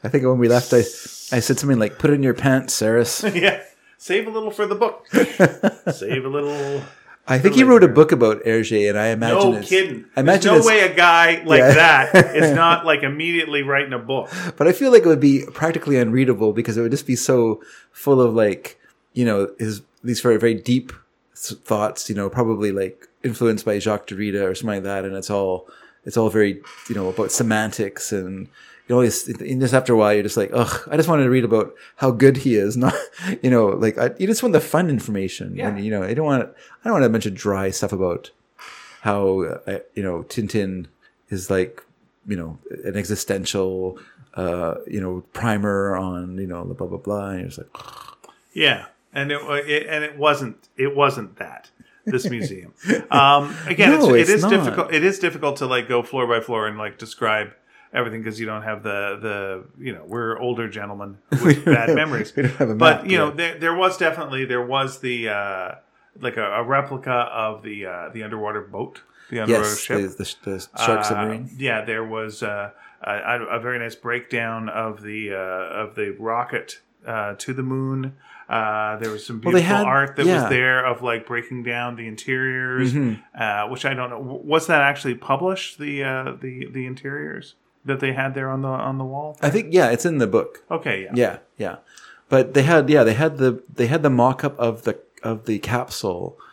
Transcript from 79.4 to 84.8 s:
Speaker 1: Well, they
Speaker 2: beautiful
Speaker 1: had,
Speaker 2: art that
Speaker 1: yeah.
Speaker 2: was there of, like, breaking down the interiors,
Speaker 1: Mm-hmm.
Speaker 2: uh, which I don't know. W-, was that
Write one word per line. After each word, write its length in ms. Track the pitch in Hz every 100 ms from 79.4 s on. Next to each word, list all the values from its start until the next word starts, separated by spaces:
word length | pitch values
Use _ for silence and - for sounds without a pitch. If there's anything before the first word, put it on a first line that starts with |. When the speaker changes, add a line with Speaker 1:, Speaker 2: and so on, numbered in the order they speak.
Speaker 1:
Well, 80 | 120
they 80 | 180
Speaker 2:
beautiful 160 | 170 202
Speaker 1:
had, 100 | 208
Speaker 2:
art 300 | 135 139 139
that 80 |
Speaker 1:
yeah. 160 | 160 175
Speaker 2:
was 80 | 117
there 320 | 127 127 127 127
of, 160 | 120
like, 240 | 123 117 113
breaking 360 | 120 117 127
down 320 | 120 120 123 117
the 100 | 113
interiors, 880 | 110 - 131 131 131 127 127 127
Speaker 1:
Mm-hmm. 260 | 139 127 110 _ -
Speaker 2:
uh, 300 | 110 104 104
which 160 | 131
I 80 | 139
don't 160 | 127 123
know. 80 | 120
W-, 220 | 127 139
was 220 | 151 156 160
that 120 | 160